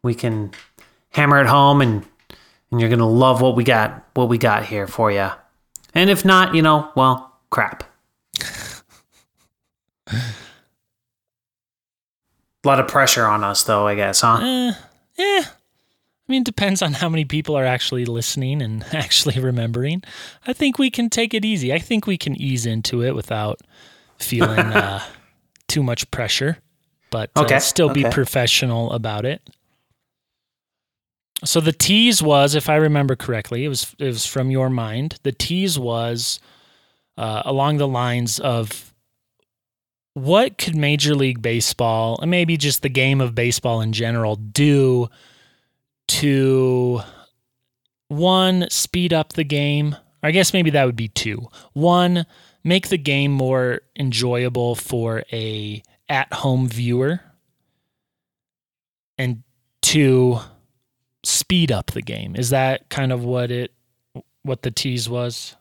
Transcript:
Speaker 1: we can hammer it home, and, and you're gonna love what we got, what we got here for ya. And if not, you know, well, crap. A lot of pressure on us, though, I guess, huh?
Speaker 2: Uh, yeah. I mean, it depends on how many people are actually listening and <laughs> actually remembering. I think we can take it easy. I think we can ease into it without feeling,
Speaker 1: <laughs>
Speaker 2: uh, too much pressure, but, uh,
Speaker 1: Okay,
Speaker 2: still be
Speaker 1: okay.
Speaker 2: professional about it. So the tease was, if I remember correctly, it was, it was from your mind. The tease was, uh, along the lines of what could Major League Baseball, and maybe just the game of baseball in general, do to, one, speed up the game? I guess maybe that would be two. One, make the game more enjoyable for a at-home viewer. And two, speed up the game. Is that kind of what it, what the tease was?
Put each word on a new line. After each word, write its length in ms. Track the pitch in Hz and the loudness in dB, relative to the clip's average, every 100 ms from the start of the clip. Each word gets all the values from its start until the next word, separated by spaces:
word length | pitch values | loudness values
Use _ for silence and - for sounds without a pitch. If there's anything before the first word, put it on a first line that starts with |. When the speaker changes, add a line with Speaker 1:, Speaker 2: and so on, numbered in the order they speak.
Speaker 1:
we 120 | 123 117 | -2 -2
can 360 | 123 110 104 - - _ _ _ _ | -2 -4 -6 -12 -20 _ _ _ _
hammer 320 | - 147 143 | 0 4 6
it 60 | 123 | 6
home, 340 | 139 139 143 | 6 6 6
and, 240 | 127 104 - _ _ - _ _ _ | 4 0 -6 _ _ -20 _ _ _
and 80 | 120 | 0
you're 100 | 113 | 2
gonna 160 | 120 113 | 4 4
love 340 | 117 131 123 | 6 6 6
what 160 | 127 123 | 4 4
we 80 | 120 | 2
got, 400 | 113 107 - _ | 2 2 -4 _
what 160 | - 120 | -2 0
we 80 | 120 | 2
got 280 | 123 107 104 | 2 0 -2
here 220 | 107 98 | -6 -6
for 240 | - 110 | 0 0
ya. 220 | 101 98 - _ _ _ - _ | 2 -2 -6 _ _ _ -20 _
And 160 | 165 190 | 2 4
if 140 | 196 | 4
not, 320 | 190 185 185 165 | 6 6 6 4
you 60 | |
know, 280 | 156 151 147 - | 4 4 2 2
well, 380 | 131 123 - _ _ | 4 2 -4 _ _
crap. 340 | - 101 - - _ _ _ _ - - - - - _ _ _ _ _ _ _ _ _ _ _ _ - | -2 -2 -4 -20 _ _ _ _ -10 -10 -12 -14 -18 _ _ _ _ _ _ _ _ _ _ _ _ -8
A 40 | 110 120 107 - _ _ _ _ _ _ _ _ _ _ _ _ _ _ _ _ _ _ _ _ _ | -8 -8 -12 -20 _ _ _ _ _ _ _ _ _ _ _ _ _ _ _ _ _ _ _ _ _
lot 160 | 147 135 | 2 2
of 80 | 127 | 2
pressure 380 | 143 131 - 110 | 2 2 2 2
on 180 | 107 | 2
us, 200 | 101 101 | 0 -2
though, 220 | - 104 104 | 0 2 2
I 100 | 104 | 0
guess, 260 | 98 95 | 0 2
huh? 160 | 117 117 | 4 2
Speaker 2:
Uh, 300 | 254 254 247 208 - _ _ - | 2 0 -2 -4 -12 _ _ -4
yeah. 240 | 392 403 302 | 0 0 -2
I 840 | - _ _ _ _ _ _ - | -12 _ _ _ _ _ _ -2
mean, 100 | 262 | -2
it 20 | 247 | 0
depends 360 | - 202 190 | 0 0 0
on 120 | 170 | -2
how 160 | 143 175 | -2 -2
many 160 | 160 143 | -2 -2
people 320 | 147 156 147 | -4 -2 0
are 80 | 131 | 0
actually 400 | 123 - 127 120 | 0 -2 -4 -4
listening 560 | 117 113 - 131 143 | -4 -4 -4 -4 -4
and 220 | 117 110 | -4 -6
<laughs> 100 | 101 | -6
actually 480 | 156 - - 151 131 | -6 0 0 0 -2
remembering. 640 | 127 120 117 117 135 175 - - - - - | -2 -2 -2 -2 -4 -4 -8 -20 -20 -14 -10
I 80 | |
think 260 | 262 285 254 | -2 -2 2
we 100 | 262 | 0
can 200 | 233 233 | 0 -2
take 240 | - 226 | 0 -2
it 100 | 220 | -2
easy. 300 | 214 202 127 | -2 -2 0
I 60 | 156 | -2
think 280 | - 220 208 | 0 -2 0
we 100 | 185 | -4
can 160 | - 135 | -4 -4
ease 240 | 135 127 117 | -4 -2 -2
into 380 | 113 107 123 | -4 -2 -2
it 100 | 120 | -2
without 460 | 135 - 110 107 - _ _ - _ _ _ | -4 -6 -4 -4 -6 _ _ -20 _ _ _
feeling, 400 | - 117 113 107 | -4 0 2 2
Speaker 1:
<laughs> 0 | |
Speaker 2:
uh, 440 | 110 107 98 98 - - _ _ _ _ - | 0 0 -2 -8 -10 -18 _ _ _ _ -6
too 160 | 156 | -2
much 260 | 131 117 - | -2 -4 -6
pressure, 460 | - 110 - 139 165 _ _ _ _ _ | -6 -4 -2 -2 -6 _ _ _ _ _
but, 200 | 117 107 - | -8 -4 0
uh, 40 | |
Speaker 1:
Okay, 160 | 131 135 | 2 2
Speaker 2:
still 300 | - - 156 | 2 2 2
be 160 | 139 131 | 2 0
Speaker 1:
okay. 80 | |
Speaker 2:
professional 800 | 139 127 135 120 - 131 117 117 | 0 0 0 0 0 0 -2 -2
about 320 | 117 110 107 | -4 -4 -4
it. 180 | 120 151 - _ _ _ _ _ _ _ _ _ _ _ _ _ _ _ _ _ _ - 160 | -6 -8 -14 _ _ _ _ _ _ _ _ _ _ _ _ _ _ _ _ _ _ -12 -2
So 160 | 165 | 0
the 100 | 160 | 0
tease 500 | 151 - 208 240 208 | 0 2 4 4 4
was, 340 | 156 143 143 147 | 4 4 4 2
if 120 | 147 | 0
I 80 | 151 | 2
remember 380 | 156 147 139 131 | 2 2 0 -2
correctly, 480 | - 113 - 120 | -4 -6 -4 -6
it 60 | 147 | -4
was, 260 | 131 - - | -6 -8 -6
it 60 | 139 | -6
was 200 | 117 - | -4 -6
from 240 | 135 131 | -4 -2
your 180 | 131 131 | 0 0
mind. 480 | 127 110 113 156 - | -2 -4 -6 -6 -4
The 80 | 143 | -6
tease 460 | 123 - 175 196 147 | -4 -4 -2 -2 -2
was, 600 | 123 117 117 117 - - _ _ _ _ _ _ _ - | -2 -4 -4 -4 -6 -8 _ _ _ _ _ _ _ -8
uh, 260 | 110 107 - | -6 -4 -2
along 320 | 135 139 151 | 0 0 0
the 100 | 143 | 0
lines 520 | 123 123 120 120 - | 0 -2 -2 -4 -4
of 540 | 139 117 107 - - _ _ _ _ _ _ _ _ _ _ _ _ 143 | -2 -2 -4 -10 -16 _ _ _ _ _ _ _ _ _ _ _ _ -8
what 420 | 135 196 262 - | 2 4 4 -2
could 180 | - 160 | -4 0
Major 380 | 143 147 147 | 0 2 2
League 280 | 147 135 123 | 2 0 0
Baseball, 760 | 117 117 - - 117 113 113 117 | -2 -2 -2 0 0 0 0 -2
and 100 | 160 | 0
maybe 260 | 180 165 165 | 0 2 0
just 240 | 143 135 | 0 -2
the 80 | 143 | -2
game 320 | 127 131 135 | 0 2 2
of 140 | 127 117 | 0 0
baseball 460 | 120 - 123 113 | -2 -2 -2 -2
in 120 | 110 | -2
general, 420 | 110 117 117 110 107 | -2 -2 -2 -2 -4
do 760 | 104 107 147 143 131 123 120 _ _ _ _ _ _ _ _ _ - | -6 2 4 4 4 2 -2 _ _ _ _ _ _ _ _ _ -4
to, 920 | - 147 139 135 131 131 127 123 120 - - _ _ _ _ _ _ _ _ _ | 0 2 2 4 4 2 2 0 -2 -6 -20 _ _ _ _ _ _ _ _ _
one, 600 | 147 175 185 185 185 170 | 0 2 4 2 2 0
speed 420 | - - 180 175 | -4 -4 -2 0
up 200 | 160 156 | 0 -2
the 100 | - | -4
game? 520 | 147 147 143 147 147 143 _ _ | -2 -2 0 0 -2 -4 _ _
I 80 | 151 | 0
guess 220 | 175 185 | 2 2
maybe 180 | 190 165 | 2 2
that 140 | 147 131 | 4 2
would 100 | 117 | 0
be 140 | 113 | -6
two. 380 | - 113 104 123 - - | -6 -6 -6 -10 -20 -12
One, 520 | 143 165 175 180 175 165 _ _ _ | 0 2 4 2 0 -2 _ _ _
make 240 | 160 185 - | 0 0 0
the 80 | 185 | -2
game 340 | 143 139 143 | 0 0 0
more 500 | 139 131 131 127 123 _ - | 0 0 0 -2 -4 _ -6
enjoyable 760 | 135 113 123 123 123 123 120 | -4 -2 -2 -2 -2 -2 -2
for 500 | 120 - 123 113 113 - | -4 -4 -4 -2 -6 -8
a 520 | 113 110 107 104 107 _ _ - | -8 -8 -8 -10 -12 _ _ -4
at-home 580 | 135 135 - 139 127 127 | -4 -4 -4 -2 0 -2
viewer. 520 | 113 120 123 135 175 _ _ _ _ _ _ _ _ _ _ _ _ _ _ _ _ _ _ _ - | -4 -2 0 -2 -4 _ _ _ _ _ _ _ _ _ _ _ _ _ _ _ _ _ _ _ -6
And 240 | 127 117 _ _ _ _ | -6 -6 _ _ _ _
two, 560 | - 156 135 127 127 117 - _ _ _ _ _ _ _ | 0 4 4 4 4 0 -6 _ _ _ _ _ _ _
speed 480 | - - - 180 160 | -4 -4 0 0 2
up 200 | 104 - | -2 -4
the 100 | 117 | -8
game. 340 | 110 110 - 101 | -8 -10 -8 -6
Is 140 | 123 | 0
that 380 | 135 131 135 _ | 2 2 -2 _
kind 220 | - 135 | -4 -2
of 120 | 123 | -2
what 280 | 120 123 123 | -2 -4 -4
it, 200 | 123 123 _ _ _ _ 120 _ _ | -6 -8 _ _ _ _ -20 _ _
what 200 | 139 127 | -8 -6
the 80 | 127 | -6
tease 360 | 113 139 123 113 | -6 -4 -4 -4
was? 460 | 123 123 113 - - | -6 -6 -8 -16 -20